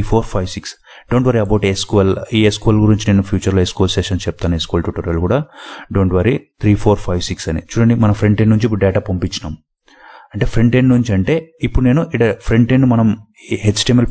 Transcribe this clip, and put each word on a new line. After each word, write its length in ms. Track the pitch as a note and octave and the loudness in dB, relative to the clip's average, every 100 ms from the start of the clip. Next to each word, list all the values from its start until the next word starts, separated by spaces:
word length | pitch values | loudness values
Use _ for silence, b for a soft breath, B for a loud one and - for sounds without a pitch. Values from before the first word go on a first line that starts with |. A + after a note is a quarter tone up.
| G#2 | 2
ఫోర్ 180 | A2+ - | -2 -2
ఫైవ్ 160 | G2+ F#2 | -4 -6
సిక్స్. 200 | - - - B B B | -8 -12 -18 B B B
Don't 160 | A#2+ B2+ | 0 2
worry 120 | A#2 G2+ | 0 0
about 180 | G#2 G2+ | 0 0
ఎస్క్యూఎల్. 400 | F#2+ - G#2 F#2+ F#2+ - A2+ | -2 0 2 2 -2 -2 0
ఈ 20 | G#2+ | 2
ఎస్క్యూఎల్ 300 | - A2+ G#2+ | 2 0 2
గురించి 200 | G#2+ G#2 G#2 | 2 2 2
నేను 140 | G2 G2 | 0 0
ఫ్యూచర్లో 320 | F#2+ - F#2+ F#2 | -2 0 0 -2
ఎస్క్యూఎల్ 280 | - F#2 - | 0 -2 0
session 240 | - F#2 F2 | -2 -4 -6
చెప్తాను, 300 | - E2+ E2+ | -4 -4 -4
ఎస్క్యూఎల్ 240 | - F2 E2 | -4 -4 -4
tutorial 320 | - E2+ E2 F2+ | -6 -6 -4 -2
కూడా. 120 | C3 D3+ B B B B G2 | -2 -4 B B B B -2
Don't 160 | F#2+ F2+ | 0 2
worry, 160 | G2+ D3 - _ | 0 -2 -6 _
త్రీ 120 | G#2+ G2+ | 0 2
ఫోర్ 160 | - G2+ - | 2 0 -2
ఫైవ్ 160 | F2+ - | -4 -4
సిక్స్ 180 | F2+ - | -8 -6
అని. 100 | D#2+ - | -6 -6
చూడండి, 240 | A#2 A#2 A#2 | 0 2 2
మన 80 | G#2+ G#2 | 2 2
front 220 | G#2 G#2 | 0 2
end 80 | A2 | 2
నుంచి 120 | G#2+ A2+ | 2 0
ఇప్పుడు 160 | G2+ F#2+ | 0 0
data 160 | G2+ - | 0 -4
పంపించినాం. 440 | F#2 F#2 - D#2 D#2 _ _ _ B B B B | -4 -4 -6 -10 -14 _ _ _ B B B B
అంటే 120 | G2+ - | -4 -2
front 300 | A2+ A#2 A2 | 2 2 2
end 120 | C3 | 2
నుంచి 240 | B2 A2+ | 2 2
అంటే 400 | F#2+ F#2+ D#3+ D#3+ _ | 0 0 -2 -4 _
ఇప్పుడు 220 | A#2+ - | -2 0
నేను 180 | B2+ C#3+ | 2 2
ఇక్కడ 320 | E3 A#2 A#2 | 0 0 0
front 380 | - - A2+ A#2 | 0 0 2 4
end 140 | B2+ C3 | 4 4
మనం 300 | A#2 A2 G2+ - _ - | 2 2 0 -8 _ -8
ఈ 40 | G#2+ | -2
హెచ్టిఎంఎల్ 460 | G#2 G#2 - B2 A#2+ | -2 0 2 2 2